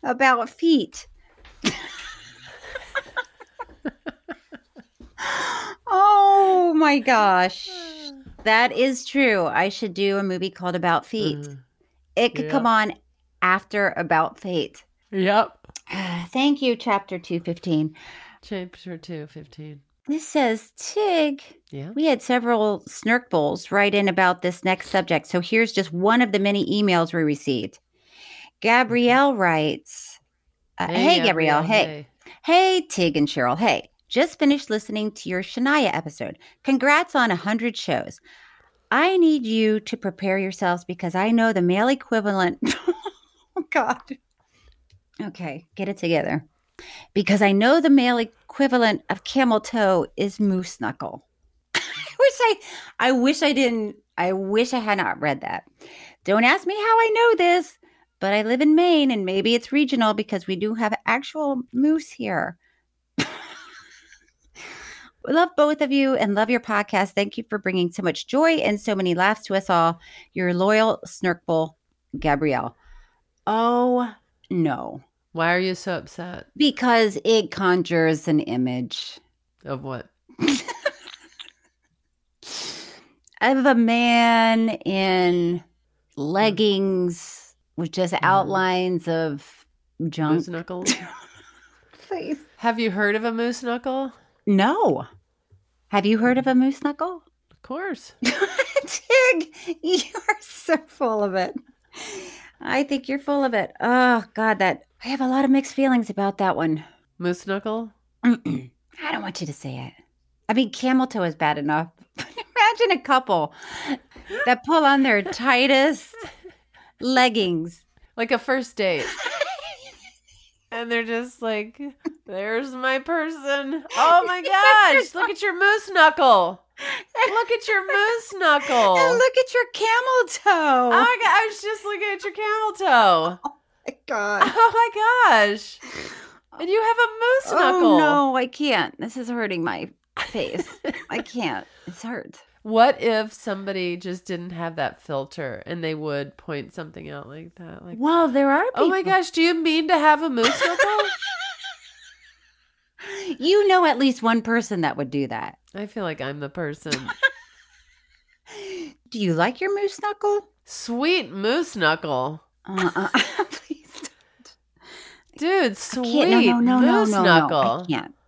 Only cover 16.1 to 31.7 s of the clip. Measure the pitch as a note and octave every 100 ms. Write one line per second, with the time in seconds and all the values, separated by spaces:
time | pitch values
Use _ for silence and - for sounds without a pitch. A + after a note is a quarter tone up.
16.1 | F3 F3 B3+ C#4 C#4 C4 A#3 A#3+ G3+ G3
17.1 | F#3 F3 E3+ E3+ E3+ - D#3+ D#3 D#3 -
18.1 | - - - - G3+ F3+ - F#3+ E3 E3
19.1 | E3 D3 D#3 - - D3+ D3 _ _ -
20.1 | D4+ D#4 D#4 B3+ A3 - - - - G#4+
21.1 | E4+ D4+ C#4 - - _ C#3+ C#3+ A#3+ D#4
22.1 | C4 - B3 A#3 A#3 G#3+ G3+ - - A3
23.1 | A#3+ A#3+ E3+ D3 - - G3 G3+ G3+ G3+
24.1 | F3+ F#3 F3+ F3+ F3 F#3+ F#3 - G3 F3
25.1 | D#3+ - F3+ F3 A3 A3+ - F3+ E3+ F#3+
26.1 | A#3 B3 G3+ G3+ G3+ - G#3 G#3 F3 E3
27.1 | F3 D#3 C#3+ - B2+ - - _ _ _
28.1 | - - - - _ A3+ A#3+ B3 A#3+ A#3+
29.1 | B3 C#4 B3 F3+ D#3+ D#3 - - - -
30.1 | - _ _ _ _ _ - F3+ F3 C4
31.1 | F4 A#3 D#3+ D#3 D3 D#3+